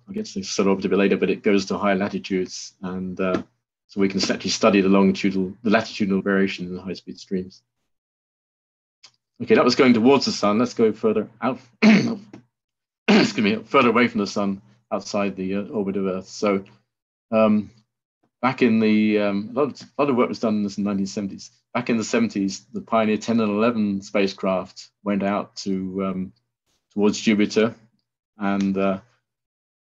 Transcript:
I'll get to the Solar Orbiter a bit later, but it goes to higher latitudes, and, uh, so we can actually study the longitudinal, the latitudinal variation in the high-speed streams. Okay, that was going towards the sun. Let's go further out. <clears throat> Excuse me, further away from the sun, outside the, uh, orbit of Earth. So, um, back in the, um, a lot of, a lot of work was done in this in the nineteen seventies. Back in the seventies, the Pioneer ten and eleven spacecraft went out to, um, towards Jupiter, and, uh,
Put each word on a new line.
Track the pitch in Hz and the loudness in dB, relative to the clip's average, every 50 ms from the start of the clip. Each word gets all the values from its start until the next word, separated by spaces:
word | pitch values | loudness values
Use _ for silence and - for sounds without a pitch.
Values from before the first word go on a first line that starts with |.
| _ | _
I'll | - 98 | -12 -10
get | 107 107 | -10 -10
to | - - 98 | -8 -10 -10
the | 92 | -8
Solar | - - - 98 98 98 | -6 -2 0 2 2 2
Orbiter | 95 101 | 0 0
a | 92 | 0
bit | 95 | 2
later, | 98 98 95 98 | 2 2 2 2
but | 92 98 92 | 2 0 0
it | - - - | -2 0 0
goes | 110 98 98 95 | 2 2 2 0
to | - 98 | -2 -4
higher | 87 104 101 98 | -2 0 0 0
latitudes, | 95 101 104 98 92 - - 98 92 90 - - - - - _ - | 0 -2 -4 -6 -8 -6 -4 -4 -4 -4 -4 -8 -14 -16 -16 _ -12
and, | 95 90 92 92 92 92 90 92 | -10 -10 -8 -8 -8 -8 -6 -4
uh, | 95 92 90 - - _ _ _ _ _ _ _ _ | -2 -2 -2 -4 -4 _ _ _ _ _ _ _ _
so | _ - 101 | _ -2 0
we | 98 95 | 0 0
can | 95 95 | 0 -2
actually | - - - - - 95 | -2 -2 -4 -4 -4 -6
study | - - - 110 98 98 | -2 2 2 4 4 4
the | 92 95 | 4 4
longitudinal, | 98 98 98 95 95 - - 98 95 95 92 92 104 _ - | 4 4 4 4 2 0 -2 -2 0 -2 -4 -4 -6 _ -2
the | 107 | 0
latitudinal | 107 113 110 - - - 107 95 98 95 | 0 0 0 -2 -6 -4 -2 -2 -2 -2
variation | 90 101 98 95 98 98 - - 90 | 0 0 0 0 0 0 -2 -6 -10
in | 90 92 | -10 -10
the | 92 | -10
high-speed | 92 95 87 - - 92 92 - | -10 -10 -12 -12 -12 -18 -18 -16
streams. | - - 98 92 92 92 - - _ _ _ _ _ _ _ _ _ _ _ _ _ _ _ _ _ _ _ _ _ _ _ _ _ _ _ _ _ - _ _ _ _ _ - | -10 -8 -6 -6 -6 -8 -14 -20 _ _ _ _ _ _ _ _ _ _ _ _ _ _ _ _ _ _ _ _ _ _ _ _ _ _ _ _ _ -20 _ _ _ _ _ -6
Okay, | 117 - 113 | 0 2 4
that | 151 139 | 4 6
was | 123 120 | 4 4
going | - 135 127 120 | 4 6 6 6
towards | 110 113 131 139 - - | 6 6 6 6 6 4
the | 110 | 0
sun. | - - 104 101 104 | -4 0 0 0 2
Let's | 113 123 120 - | 2 0 0 0
go | - 113 110 107 | 2 2 2 2
further | - - 110 107 107 101 - - - | 0 0 0 0 0 -4 -6 -8 -6
out. | 113 127 127 - - _ | -4 -4 -4 -6 -12 _
<clears throat> | _ - - 226 214 170 127 117 113 - - - - - _ _ _ _ _ _ _ _ _ _ _ _ - - | _ 4 6 6 6 6 4 0 -4 -6 -12 -18 -20 -20 _ _ _ _ _ _ _ _ _ _ _ _ 2 4
Excuse | 202 - 254 - - 135 104 | 4 4 4 2 0 0 0
me, | 98 110 - - | 0 0 -2 -4
further | - - 139 123 120 | 0 2 4 4 4
away | 107 120 120 | 4 4 2
from | 113 - 107 | 2 0 -2
the | 101 | -4
sun, | 95 - 107 101 98 98 98 - _ _ _ _ - | -4 -2 -4 -2 -2 -4 -6 -10 _ _ _ _ -8
outside | 107 98 - - - 101 101 98 90 | -8 -8 -6 -4 -4 -2 -2 -4 -4
the, | 95 92 92 98 | -6 -6 -4 -4
uh, | 101 101 | -4 -6
orbit | - - 107 98 98 95 | -6 -6 -6 -4 -4 -4
of | 101 95 | -4 -2
Earth. | 95 92 92 92 | -4 -4 -6 -8
So, | - - - 107 104 98 98 95 - - _ _ _ _ _ _ _ _ _ _ - | -12 -8 -4 -2 0 0 -2 -4 -8 -20 _ _ _ _ _ _ _ _ _ _ -2
um, | 113 110 110 107 107 104 98 90 - _ _ _ _ _ _ _ _ _ _ _ _ - | 2 4 4 4 4 2 -2 -6 -14 _ _ _ _ _ _ _ _ _ _ _ _ -4
back | 120 127 131 - | -4 -2 0 2
in | 131 117 110 110 | 2 2 4 4
the, | 110 107 107 107 107 107 104 104 | 2 4 4 4 2 2 2 2
um, | 104 101 98 101 107 110 | 0 0 -2 -4 -6 -6
a | - 131 | -4 -4
lot | 151 123 | -4 -4
of, | - - | -4 -10
a | - - _ - | -20 -10 _ -2
lot | 147 143 | 0 0
of | 127 | 2
work | 123 113 - | 2 0 0
was | 101 - | -2 -4
done | 123 110 107 | -2 -2 -2
in | 104 101 | -2 -2
this | 98 98 | -4 -4
in | 104 98 | -4 -4
the | 104 | -2
nineteen | 101 98 98 | -2 -2 -4
seventies. | 95 - 107 101 95 - - - - _ _ _ _ - | -4 -6 -6 -8 -8 -8 -12 -18 -20 _ _ _ _ -8
Back | 120 123 - | -6 -2 -2
in | 120 | -2
the | 113 101 | -2 -2
seventies, | - - 120 117 104 - 98 98 98 98 - _ _ | -2 0 0 0 0 -2 -2 -4 -4 -4 -8 _ _
the | - 98 | -14 -12
Pioneer | - - 117 110 107 107 107 | -6 -2 0 0 2 2 0
ten | 104 - 117 117 117 | -2 -2 -2 0 0
and | 110 104 | 0 0
eleven | 101 104 113 120 120 110 104 101 98 98 | 0 0 0 0 0 0 -2 -2 -2 -6
spacecraft | - - - 104 98 95 - - - 95 95 90 90 - - - - - _ _ - | -6 -4 -2 -2 -2 -2 -2 -4 -2 -2 -2 -2 -4 -8 -14 -20 -20 -20 _ _ -6
went | 104 104 98 98 | -4 -2 -2 -2
out | 101 104 95 - - - | -2 -2 -4 -6 -8 -12
to, | - - 101 95 95 95 92 92 98 95 | -10 -6 -4 -4 -4 -4 -6 -6 -4 -4
um, | 95 92 92 92 92 - _ _ _ _ _ _ _ _ _ _ _ - | -4 -4 -6 -8 -10 -12 _ _ _ _ _ _ _ _ _ _ _ -2
towards | 104 101 107 101 - | 0 2 2 2 2
Jupiter, | - 110 107 101 104 98 - - 110 113 - - _ _ _ _ _ _ _ _ _ _ _ | 0 2 2 2 2 2 2 2 2 0 -2 -8 _ _ _ _ _ _ _ _ _ _ _
and, | 107 104 98 98 98 98 98 95 | -6 -4 -2 -2 0 0 0 0
uh, | 95 98 98 95 98 - _ _ _ _ _ _ _ _ _ _ _ _ _ _ _ _ | 0 0 -2 -2 -4 -8 _ _ _ _ _ _ _ _ _ _ _ _ _ _ _ _